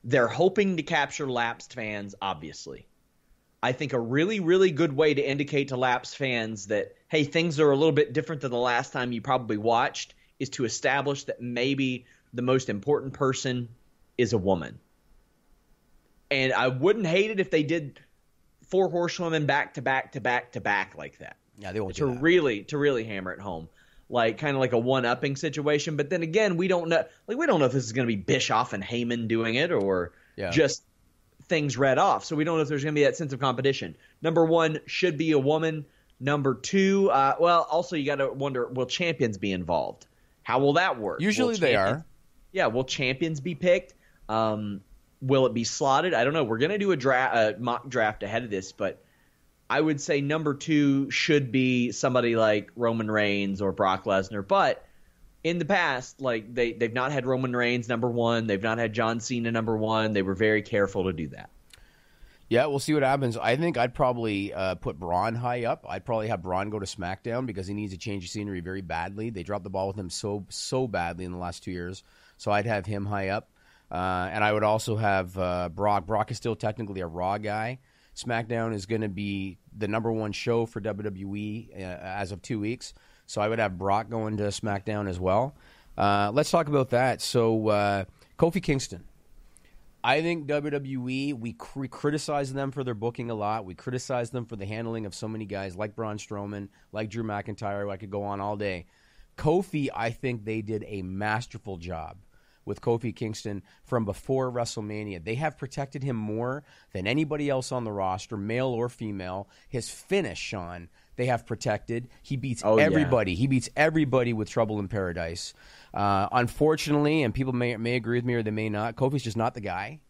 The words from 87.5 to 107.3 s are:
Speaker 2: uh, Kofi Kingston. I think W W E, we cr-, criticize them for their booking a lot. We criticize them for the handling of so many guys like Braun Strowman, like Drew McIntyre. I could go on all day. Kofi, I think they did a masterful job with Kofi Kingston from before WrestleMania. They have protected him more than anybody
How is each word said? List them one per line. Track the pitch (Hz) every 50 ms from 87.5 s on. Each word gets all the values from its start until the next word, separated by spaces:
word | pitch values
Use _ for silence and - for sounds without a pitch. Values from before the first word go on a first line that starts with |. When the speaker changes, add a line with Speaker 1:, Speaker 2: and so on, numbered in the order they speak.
| 113 110 107 107
Speaker 2:
uh, | 104 104 101 101 101 98 95 - - _ - _ - -
Kofi | 165 170 165 175
Kingston. | - - 143 135 - - - 87 - - - - _ - - - - - - - _ - _ - - - _ _ -
I | 117 135 151
think | 160 170 170 165 147
W | 139 147 147 143 151
W | 143 139 135 135 135 131 123 127
E, | 131 135 139 143
we | 143 117 110 117 110
cr-, | - - - - 139 135
criticize | 127 - - - 147 147 156 - - 147 143 143 131
them | 131 135 139 135
for | 131 143 131
their | 127 117
booking | 104 107 120 120 - 120 117
a | 117
lot. | 107 104 104 107 113 101
We | 92 92
criticize | - - 131 123 127 - - 131 123 120 117
them | - 127 117
for | 104 117
the | 104 98
handling | 98 107 113 117 113 113 113 107
of | 98 90
so | - -
many | 110 110 110 110
guys | 98 101 98 98 98 87
like | 92 107 104 101
Braun | - 113 107 104 107
Strowman, | - - 107 101 101 101 104 101 101 98 _ _ _ _
like | - 107 113 107
Drew | 101 117 113
McIntyre. | 110 104 101 101 - 104 - 113 101 101 101 101 101
I | 98
could | 92 - 98
go | 98 101 101
on | 101 101 98
all | 98 104 107
day. | 101 104 101 92 87 87 _ _ _ _ _ _ - - _ _ -
Kofi, | - 151 160 185 190 - - 156 139 131 -
I | 92 113 117
think | 117 - - 131 123 110 104
they | 110 110 113
did | 107 101 110 107 -
a | - 107 98
masterful | 92 92 92 98 104 107 107 113 120 - - 113 _ 104 95 87
job | 82 87 87 80 80 78 85 92 - - _ - _ _ _ _ _
with | - 101 -
Kofi | - 123 117 117 127 117 -
Kingston | - 120 110 107 - - 110 101 98 - _ _ _ _
from | - 127 120 113
before | 101 98 - - - 131 131 131 127
WrestleMania. | 120 120 117 - - 117 107 104 104 107 107 104 95 87 78
They | 101 113
have | 127 160 156 147 -
protected | 147 127 - - 139 139 - 143
him | 131 139 127
more | 110 107 107 107 113 120 123 131 147 143 _ - - _ _
than | - 95 92
anybody | 104 123 151 160 143